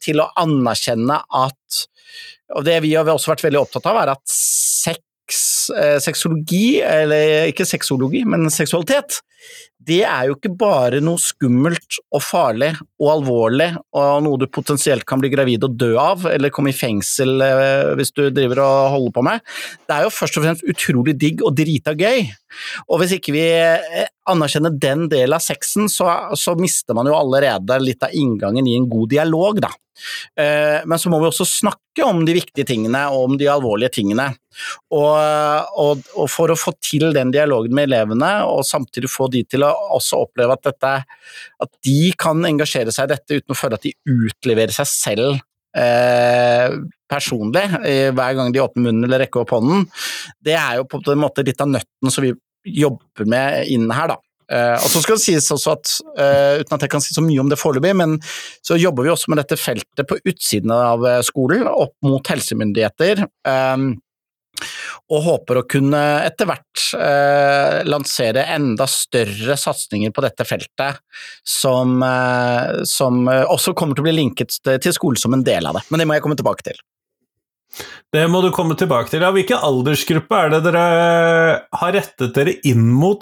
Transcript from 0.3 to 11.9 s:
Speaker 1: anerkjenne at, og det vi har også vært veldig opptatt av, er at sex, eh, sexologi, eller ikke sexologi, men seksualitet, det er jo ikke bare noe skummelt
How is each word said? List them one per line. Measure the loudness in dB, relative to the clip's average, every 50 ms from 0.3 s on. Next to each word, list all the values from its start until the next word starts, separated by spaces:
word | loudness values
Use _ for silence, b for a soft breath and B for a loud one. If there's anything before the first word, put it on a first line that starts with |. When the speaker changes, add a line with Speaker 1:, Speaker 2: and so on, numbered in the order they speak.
| 0
Speaker 1:
anerkjenne | -2 0 2 2 2 2 0 0 -2 -2 -2 -2 0 0 0 0 -2 -4 -4
at, | -2 0 0 -2 -4 _ _ -8 -8 -8 -8 _ B B B B B B B B B B B -8 -8
og | -4 0
det | 2 2 2
vi | 2 2 2
har | 2 2
også | 2 0 0 0 -2 -2
vært | 0 0
veldig | 2 2 2
opptatt | 0 0 -4 -4 -2 0
av, | 0 2
er | 0 0 -2
at | -4 -4 -4
sex, | -4 -2 -2 -2 -2 -2 -2 -2 -2 -2 -2 -4 -4 -6 _ _ _ _ _ -8 -4 -4 -2 -2 -2 -4 -4 -4 -2
eh, | 0 2 2 2 2
sexologi, | 0 -2 -4 -4 -4 -4 -4 -4 -4 -2 0 2 2 2 2 2
eller | 0 2 2 2 2 2 2 2 2 2 2 2 0 0
ikke | -2 -2 -4
sexologi, | -4 -4 -4 -4 -4 -2 -2 0 -2 -2 -2 0
men | 0 0 0 0 0
seksualitet, | 0 -2 -2 -2 -2 -4 0 0 -2 -2 -2 -4 -10 -10 _ B B B B B B B B B B _ -4
det | -2 0 2 2
er | 0 0 0 -2
jo | -2 -4
ikke | -4 -6 -8 -2 0
bare | 0 2 2 2 2 2 0 0
noe | 0 0 -2 -2
skummelt | -4 -6 -4 -2 0 2 2 2 2 0 0 -4 _ -10